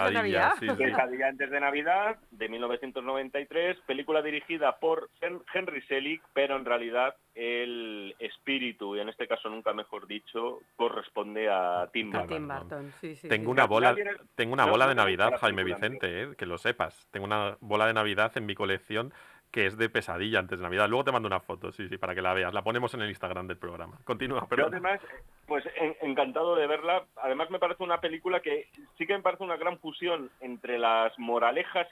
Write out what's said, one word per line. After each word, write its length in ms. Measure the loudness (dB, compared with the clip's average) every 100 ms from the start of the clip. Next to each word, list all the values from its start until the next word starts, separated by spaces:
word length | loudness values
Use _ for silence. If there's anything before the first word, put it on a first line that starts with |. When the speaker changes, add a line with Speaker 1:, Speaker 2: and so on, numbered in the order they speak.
Speaker 1:
de 60 | 2
Speaker 2:
pesadilla, 120 | 4
Speaker 1:
Navidad. 340 | 2 4 4 4
Speaker 2:
sí, 100 | 0
sí. 60 | 2
Speaker 3:
Pesadilla 520 | 2 2 0 2 0
antes 220 | 0 -2
de 100 | 0
Navidad, 560 | 2 2 2 2 2 -2 _
de 180 | -8 -6
mil 120 | -4
novecientos 440 | -2 -2 -4 -6
noventa 360 | -4 -4 -2 -6
y 60 | -4
tres, 300 | -2 -2 -2 -4
película 360 | -6 2 2
dirigida 560 | 2 -4 -4 0 0 2
por 320 | 0 0 -2 -8
Hen-, 220 | -6 -6 -6
Henry 300 | -4 -4 -6
Selick, 400 | -4 -2 -2 -6 _
pero 240 | 0 2 0
en 80 |
realidad 500 | 0 0 0 0 0 -2 _
el 800 | -6 -4 -2 -4 -6 -8 -10 -12 -10
espíritu, 800 | -12 -10 -4 -2 -2 -6 -6 -4
y 40 |
en 80 | -6
este 180 | -6 -4
caso 220 | -4 -4
nunca 240 | -6 -4
mejor 340 | -4 -6 -10 -10
dicho, 540 | -12 -8 -6 -6 -6 -12 -2
corresponde 720 | -2 -2 -8 -6 -4 -2 2
a 380 | 2 2 0 -2
Tim 220 | -4 -4
Speaker 2:
A 60 | -4
Speaker 3:
Burton. 160 | -4 -6
Speaker 1:
Tim 100 | -6
Burton, 440 | -8 -10 -12 -12 -12
sí, 160 | -14 -10
sí, 120 | -2
Speaker 2:
Tengo 180 | 0 2
Speaker 1:
sí. 40 |
Speaker 2:
una 140 | 4 4
bola, 240 | 6 6
Speaker 3:
Nadie, 160 | 4 0 -6 -8
Speaker 2:
tengo 180 | -2 0
una 140 | 4 6
Speaker 3:
no, 60 |
Speaker 2:
bola 140 | 6 6
de 80 |
Speaker 3:
no, 80 | 6
Speaker 2:
Navidad, 240 | 4 6 4
Speaker 3:
para 80 | 4
Speaker 2:
Jaime 220 | 2 2
Speaker 3:
película, 260 | 0 0 -2
Speaker 2:
Vicente, 340 | -2 -4 -4
eh, 140 | -6 -6
que 100 | -6
lo 120 | -2
sepas. 500 | -2 0 -2 -4 _
Tengo 160 | -8 -2
una 300 | 0 0 -4
bola 260 | 0 4 4
de 80 |
Navidad 380 | 4 2 2 2 0
en 100 | -6
mi 80 |
colección 580 | -2 0 -2 -2 -4 -4 -10 -20 -20 _
que 160 | 0 2
es 100 | 2
de 140 | 0
Pesadilla 480 | 0 -2 -4 2 2
antes 200 | 0 -4
de 40 |
Navidad. 260 | -2 2 4
Luego 160 | 4
te 80 | 2
mando 140 | 0 0
una 120 | -2
foto, 320 | -4 -10 -10
sí, 140 | -10 -10
sí, 120 | -6
para 160 | -4
que 80 | 0
la 100 | 2
veas. 220 | 2 0
La 80 | 0
ponemos 320 | 0 0 -2
en 80 | -4
el 80 | -6
Instagram 360 | -4 -6 -6 -8
del 100 | -8
programa. 400 | -10 -10 -14 -14
Continúa, 380 | -6 -4 -2 -4
Speaker 3:
Yo 60 | 0
Speaker 2:
perdón. 240 | 2 2
Speaker 3:
además, 260 | 0 -2 -2 -6 -18 -20 -18 -6
pues 160 | -4 -4 -2
en-, 180 | -2 -2
encantado 560 | -2 0 0 0 2 2
de 100 | 2
verla. 380 | 0 2 0 -2 -6
Además 340 | -4 -2 -2
me 80 | 0
parece 240 | -2 -2
una 180 | -2 -2
película 400 | -2 -4 -2 -2
que 280 | 0 -4 -4 -18 -18 -8
sí 100 | -2
que 60 |
me 60 | 0
parece 220 | 0 -2
una 140 | -4 -2
gran 200 | -2 -4
fusión 520 | -8 -6 -2 -2 -4 -12
entre 380 | -12 -10 -6 0
las 400 | 4 4 2 0
moralejas 680 | 0 2 4 2 0 -2 -2